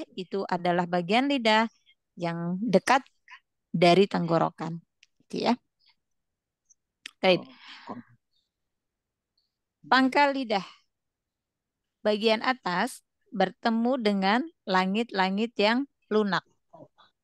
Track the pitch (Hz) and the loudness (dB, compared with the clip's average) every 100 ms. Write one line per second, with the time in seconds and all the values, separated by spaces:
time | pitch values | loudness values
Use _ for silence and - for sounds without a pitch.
0 | 311 - 185 196 196 180 175 175 175 180 | -4 -12 -8 -6 -4 -2 0 0 0 -2
1 | 175 220 277 277 226 214 226 - _ _ | 0 0 0 0 2 2 2 -4 _ _
2 | _ - 170 170 170 185 220 185 - 254 | _ -8 -6 -4 -6 -4 0 2 4 2
3 | - _ - - _ _ _ 165 175 175 | 0 _ -20 -20 _ _ _ 2 4 6
4 | 196 185 170 165 160 - 165 165 - _ | 4 0 0 0 0 -4 -10 -12 -16 _
5 | _ _ _ - 220 247 _ _ _ _ | _ _ _ -4 -2 -2 _ _ _ _
6 | _ _ _ _ _ _ _ _ _ _ | _ _ _ _ _ _ _ _ _ _
7 | - _ 190 175 - - - - - - | -20 _ 2 2 -2 -20 -20 -20 -16 -16
8 | - _ _ _ _ _ _ _ _ _ | -18 _ _ _ _ _ _ _ _ _
9 | _ _ _ _ _ _ _ _ 147 247 | _ _ _ _ _ _ _ _ 0 2
10 | 262 269 285 269 240 202 180 - _ _ | 4 4 2 0 -2 -4 -6 -16 _ _
11 | _ _ _ _ _ _ _ _ _ _ | _ _ _ _ _ _ _ _ _ _
12 | 214 214 220 220 - 254 - 175 240 - | -2 0 0 0 0 -2 -2 -2 -2 -6
13 | _ _ _ 220 190 - 233 226 240 269 | _ _ _ -8 -8 -4 -2 -2 -2 -2
14 | 214 202 190 226 330 - - 185 185 202 | 0 0 2 0 -2 -10 -2 0 0 -2
15 | 240 196 190 196 233 - 202 240 277 _ | -4 -2 -2 -2 -4 0 0 0 -2 _
16 | - 214 208 170 - _ _ - - _ | -4 -2 0 -2 -6 _ _ -20 -20 _
17 | _ _ | _ _